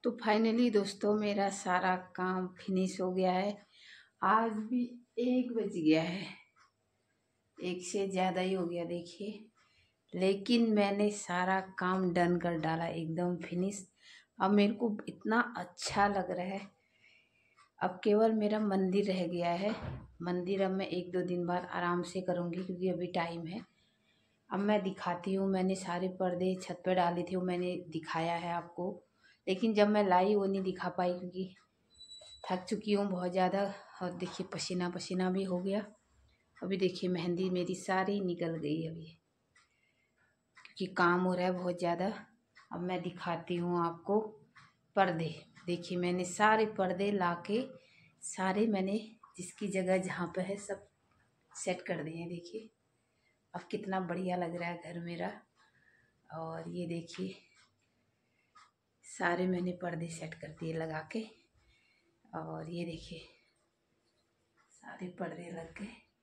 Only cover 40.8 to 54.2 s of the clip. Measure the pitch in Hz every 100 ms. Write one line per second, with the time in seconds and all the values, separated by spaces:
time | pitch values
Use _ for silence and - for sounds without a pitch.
40.8 | 180 185 175 180 185 180 185 180 180 175
41.8 | 175 170 190 - - _ _ - - 175
42.8 | 175 180 175 - 175 170 170 175 175 175
43.8 | 170 170 - 208 214 - - - - _
44.8 | _ - 190 165 165 - - - - 175
45.8 | - 180 175 180 180 - 214 220 214 214
46.8 | 185 180 202 202 175 175 - 214 262 -
47.8 | _ _ _ _ - - 190 196 226 196
48.8 | 190 214 220 - - - 180 - 208 190
49.8 | 185 190 185 - 170 185 185 175 - 294
50.8 | - _ _ _ _ _ _ - - 180
51.8 | - 165 151 165 170 170 - 220 220 _
52.8 | _ _ _ _ _ _ _ 180 - -
53.8 | 202 190 180 175